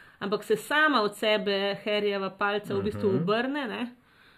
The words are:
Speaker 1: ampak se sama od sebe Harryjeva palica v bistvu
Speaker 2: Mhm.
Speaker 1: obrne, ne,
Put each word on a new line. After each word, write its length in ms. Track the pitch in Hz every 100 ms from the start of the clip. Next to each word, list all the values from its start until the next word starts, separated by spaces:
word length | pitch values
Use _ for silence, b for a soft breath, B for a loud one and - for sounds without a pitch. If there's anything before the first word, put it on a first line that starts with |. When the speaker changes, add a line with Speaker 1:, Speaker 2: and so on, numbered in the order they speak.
| B B
Speaker 1:
ampak 280 | 202 208
se 120 | - 214
sama 460 | - 294 311 254
od 140 | 208 -
sebe 600 | 220 214 196 196 202 196
Harryjeva 540 | 220 208 208 202 190
palica 420 | - 202 202 208
v 100 | 196
bistvu 260 | 208 202 208
Speaker 2:
Mhm. 80 | 190
Speaker 1:
obrne, 480 | 180 220 262 294 240
ne, 240 | 202 240 - b b b